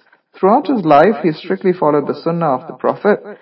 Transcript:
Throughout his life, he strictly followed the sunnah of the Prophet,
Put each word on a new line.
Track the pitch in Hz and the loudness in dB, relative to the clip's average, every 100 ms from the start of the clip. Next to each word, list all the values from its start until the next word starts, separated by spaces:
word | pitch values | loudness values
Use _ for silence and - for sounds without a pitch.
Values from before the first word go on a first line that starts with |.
| _ _ _ | _ _ _
Throughout | - 190 240 285 | -2 2 2 0
his | 254 | -2
life, | 160 143 175 220 | 4 4 4 2
he | 170 | -2
strictly | 156 - 190 190 | -4 -6 -4 -2
followed | 180 156 147 139 | 0 0 0 -2
the | - | -6
sunnah | - 170 165 131 | -4 -2 -2 -2
of | - | -6
the | |
Prophet, | - 120 139 202 208 196 208 | -6 -4 -2 0 -2 -4 -20